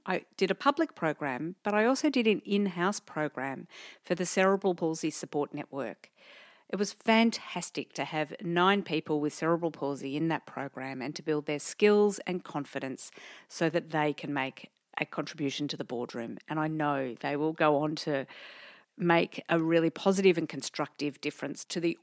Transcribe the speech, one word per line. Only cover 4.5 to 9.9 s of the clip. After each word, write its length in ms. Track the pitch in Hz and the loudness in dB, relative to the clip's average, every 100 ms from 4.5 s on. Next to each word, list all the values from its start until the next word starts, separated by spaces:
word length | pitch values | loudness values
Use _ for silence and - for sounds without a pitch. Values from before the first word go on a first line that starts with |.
| 196 196 | 4 2
Palsy 360 | 175 165 160 156 | 0 -2 -2 -4
Support 420 | - 135 147 139 | -4 -4 -4 -4
Network. 580 | - - 139 113 - - _ - - - - - | -6 -10 -8 -8 -8 -18 _ -20 -20 -20 -20 -8
It 60 | 185 | -4
was 180 | 202 | -4
fantastic 960 | - - 226 226 - - 175 - - - | -2 4 6 6 2 -6 -8 -6 -6 -8
to 120 | - | -6
have 300 | - 156 151 - | -4 -4 -4 -6
nine 400 | 170 175 185 202 | -2 4 4 4
people 380 | 190 156 - 151 | 2 -2 0 0
with 140 | 147 | 0
cerebral 360 | - 160 170 165 | 0 0 2 0
palsy 460 | - 139 | -2 -4